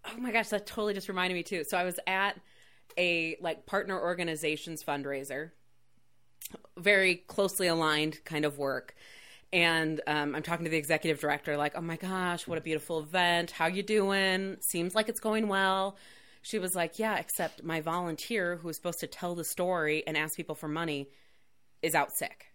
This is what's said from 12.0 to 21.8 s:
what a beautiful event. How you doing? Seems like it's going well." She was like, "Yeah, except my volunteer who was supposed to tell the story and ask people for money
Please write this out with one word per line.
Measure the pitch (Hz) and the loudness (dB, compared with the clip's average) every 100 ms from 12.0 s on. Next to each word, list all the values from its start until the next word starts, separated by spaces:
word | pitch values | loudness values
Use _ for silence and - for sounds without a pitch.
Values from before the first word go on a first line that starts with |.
| 185 185 180 170 - | -4 0 0 -2 -4
what | 160 | -4
a | |
beautiful | 160 151 - 165 | -2 -4 -2 -4
event. | 151 180 175 170 170 | 0 2 4 4 2
How | - 165 | 0 0
you | 185 | 2
doing? | 202 214 196 196 190 185 190 190 | 2 2 4 4 4 2 0 -4
Seems | - 175 175 208 | -2 0 0 0
like | 214 | 0
it's | 220 | -2
going | 220 220 214 | 0 2 2
well." | 196 190 190 196 196 - - - - | 4 4 4 0 -4 -20 -20 -20 -16
She | - 214 | -6 -4
was | 180 180 | -2 0
like, | 165 - | 0 0
"Yeah, | 220 202 | 0 0
except | - - 165 - | -2 -4 -4 -4
my | 165 160 | -2 -2
volunteer | 160 170 175 156 - 226 175 175 | 0 0 -2 -4 -2 -2 0 -2
who | 170 | -6
was | 156 | -6
supposed | 175 170 | -6 -4
to | - | -8
tell | - 180 170 | -6 -4 -4
the | 156 | -4
story | - 180 180 151 156 160 | -2 0 2 2 2 0
and | 156 | 0
ask | 156 - | 0 -4
people | 165 151 | -6 -6
for | 156 | -4
money | 156 165 147 139 - - - - - - - | -2 -2 -4 -6 -14 -20 -20 -20 -20 -20 -6